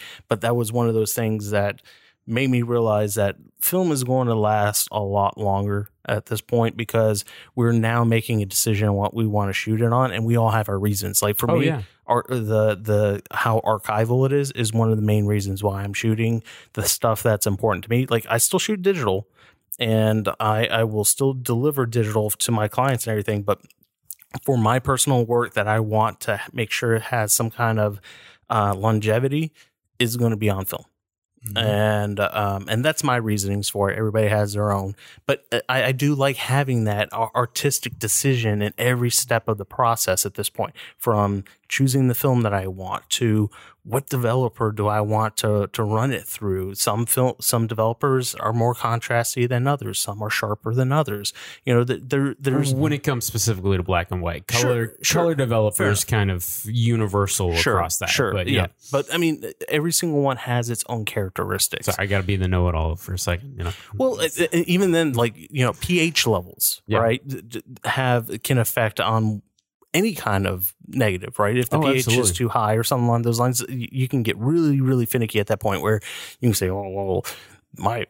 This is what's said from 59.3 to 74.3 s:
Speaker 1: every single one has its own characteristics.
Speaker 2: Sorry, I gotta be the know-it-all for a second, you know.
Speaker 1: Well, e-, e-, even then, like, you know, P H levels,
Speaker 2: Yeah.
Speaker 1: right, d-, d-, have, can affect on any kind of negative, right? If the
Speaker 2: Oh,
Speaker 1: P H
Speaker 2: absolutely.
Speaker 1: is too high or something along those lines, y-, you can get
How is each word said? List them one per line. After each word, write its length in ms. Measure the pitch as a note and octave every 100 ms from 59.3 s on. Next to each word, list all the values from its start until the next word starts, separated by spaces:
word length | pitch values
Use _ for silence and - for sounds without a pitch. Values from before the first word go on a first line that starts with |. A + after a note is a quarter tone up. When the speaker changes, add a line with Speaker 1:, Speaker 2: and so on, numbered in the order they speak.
| D3+ G#2+ - -
Speaker 1:
every 220 | D3+ E3
single 300 | D#3+ E3+ D3
one 160 | C#3 B2
has 340 | - B2 A#2
its 120 | A#2 -
own 160 | A#2+ G#2
characteristics. 800 | - F#2+ - F#2+ F#2+ - - -
Speaker 2:
Sorry, 100 | F#2+
I 60 | G2
gotta 160 | G2 F#2
be 120 | G2
the 100 | F#2
know-it-all 480 | F#2 F2+ D#2+ D#2+ E2
for 180 | -
a 60 | F#2
second, 360 | - F2+ C#3 A#2
you 100 | F2
know. 60 | - - G2+
Speaker 1:
Well, 240 | C4 -
e-, 240 | D#3+ - E3+
e-, 120 | E3+ E3+
even 280 | F3 F#3+
then, 200 | E3 D#3+
like, 220 | A#2+ A#2+ G#2+
you 260 | D#2+ C#3
know, 100 | B2+
P 260 | - - F3+
H 260 | E3 D3 A#2+
levels, 560 | G2+ F2+ - - - -
Speaker 2:
Yeah. 120 | G#2+
Speaker 1:
right, 280 | A2+ A#2 C#3+
d-, 140 | C3
d-, 220 | A2+ A2+ - B2+
have, 480 | - - C3 B2 A2+ A2+
can 160 | - C3
affect 420 | A2 - A2 -
on 440 | F#2+ A2+ A2 G#2 - _ _ _ _
any 200 | D#3+ A3
kind 320 | E3+ - G2 F#2+
of 300 | F#2 F#2 - -
negative, 520 | - A2 F2+ G2+ -
right? 160 | G2+ B2
If 140 | A#2+
the 80 | D3+
Speaker 2:
Oh, 40 |
Speaker 1:
P 40 | C#3+
H 40 | C3
Speaker 2:
absolutely. 220 | A#2+ A#2+
Speaker 1:
is 80 | A2+
too 160 | F2+ A#2+
high 240 | B2 G#2+
or 100 | A2
something 240 | A2+ C3 A#2+
along 140 | A#2
those 180 | A#2 A#2
lines, 240 | B2 B2 -
y-, 220 | B2+ A#2
you 160 | C3+ B2+
can 140 | C#3
get 120 | A2+